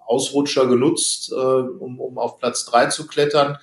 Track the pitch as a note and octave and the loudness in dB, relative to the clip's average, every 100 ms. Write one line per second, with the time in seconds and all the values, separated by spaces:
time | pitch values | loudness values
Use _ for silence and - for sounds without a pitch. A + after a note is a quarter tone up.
0 | - B2 - C#3+ C#3 C#3 B2+ A#2+ D3 - | -2 0 0 0 0 2 4 4 4 2
1 | - - - - C3 C3 B2+ - B2+ B2+ | -2 -4 -6 -2 2 2 0 -6 -12 -10
2 | B2+ B2 A#2 - A#2+ - - A#2 C#3 - | -10 -6 -6 -4 -4 -4 0 2 2 0
3 | D3+ - D3 D3 C#3+ D3 | -6 -2 0 2 0 -2